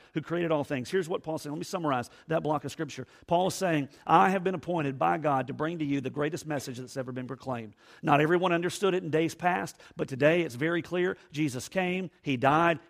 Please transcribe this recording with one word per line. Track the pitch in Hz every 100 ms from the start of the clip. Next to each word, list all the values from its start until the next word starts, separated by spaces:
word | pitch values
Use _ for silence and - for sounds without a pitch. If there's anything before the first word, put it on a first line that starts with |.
| -
who | 165
created | 143 170 170
all | 156
things." | 139 135 120
Here's | 190 160
what | -
Paul's | - 160
saying. | 147
Let | 151
me |
summarize | 170 185 156 127 117 - -
that | 156
block | 147 147
of | 139
Scripture. | - 151 127 127 - -
Paul | 175 185
is |
saying, | - 190 156 135 - -
"I | 165 190
have | 190
been | 180
appointed | 180 165 175 143 135
by | 165 170
God | 151 135 127
to |
bring | 127 151 170
to |
you | 147 139
the | 127
greatest | 143 147 175 156
message | 147 143 120
that's | 127 135
ever | 127
been | 127 123
proclaimed. | 131 135 120 110 - - -
Not | 156 147
everyone | 156 175 180
understood | 170 175 - 196
it | 180
in | 175
days | 156 165
past, | - 180 185 - - - -
but | -
today | 127 143 175
it's | 160
very | 120 160 170
clear. | - 180 180 190 -
Jesus | 147 156 123 -
came, | 190 180 185 180 -
He | - 127
died, | 135 151 170 160